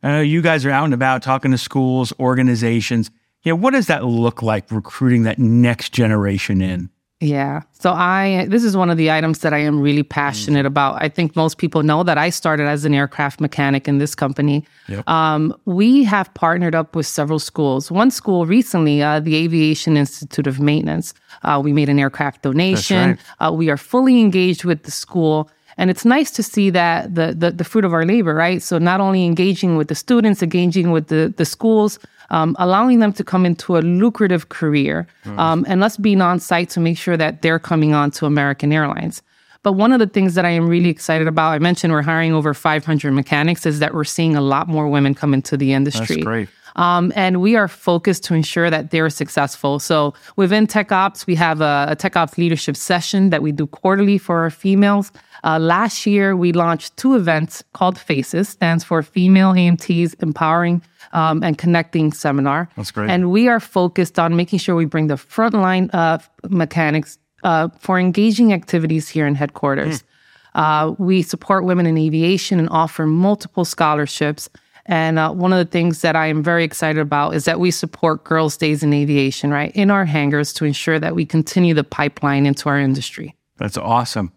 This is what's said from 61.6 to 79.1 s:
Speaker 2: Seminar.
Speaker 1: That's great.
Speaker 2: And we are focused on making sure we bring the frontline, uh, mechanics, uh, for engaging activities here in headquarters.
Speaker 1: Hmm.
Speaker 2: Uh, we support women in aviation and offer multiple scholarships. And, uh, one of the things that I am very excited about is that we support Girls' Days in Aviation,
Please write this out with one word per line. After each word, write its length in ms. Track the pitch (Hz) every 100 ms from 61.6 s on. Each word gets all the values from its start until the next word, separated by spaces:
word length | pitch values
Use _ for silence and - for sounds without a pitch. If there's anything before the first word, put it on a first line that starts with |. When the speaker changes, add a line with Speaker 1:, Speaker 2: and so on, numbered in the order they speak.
| 170 170 165 175 156
Speaker 2:
Seminar. 560 | 151 151 139 139 143 175 -
Speaker 1:
That's 140 | 104
great. 180 | - 104
Speaker 2:
And 220 | 180 180
we 180 | 196 247
are 100 | 233
focused 580 | - 196 180 175 175 -
on 180 | 170 170
making 240 | 175 190
sure 140 | - 170
we 100 | 160
bring 220 | 165 156
the 80 | 139
frontline, 760 | - - 226 214 185 185 185
uh, 260 | 180 165 165 _ _ -
mechanics, 720 | 185 160 170 156 156 147 - _ _
uh, 240 | - 165 165 _
for 200 | - 185
engaging 540 | 180 175 220 208 233
activities 560 | 190 - 175 160 160 151
here 180 | 160 147
in 80 | 143
headquarters. 680 | 143 - 143 139 151 147 _ _ _ _ _
Speaker 1:
Hmm. 60 | -
Speaker 2:
Uh, 300 | 156 151 156 -
we 220 | 185 185
support 420 | 170 - - 190 185
women 200 | 180 170
in 120 | 160
aviation 600 | 156 156 165 190 - 180
and 100 | 160
offer 360 | 160 160 - 156
multiple 600 | 160 190 208 - - 175
scholarships. 840 | - 160 151 147 - 147 151 - - _ _ -
And, 320 | 170 160 160
uh, 120 | 156
one 220 | 175 180
of 60 | 185
the 120 | 170
things 300 | 175 170 160
that 140 | 170 160
I 120 | 156
am 160 | 156
very 200 | 151 170
excited 360 | 160 - 160 156
about 340 | 147 147 143
is 120 | 156 139
that 140 | 170
we 120 | 180
support 520 | 165 165 - 165 156
Girls' 340 | - 160 156 -
Days 260 | 156 151
in 100 | 151
Aviation, 560 | 147 143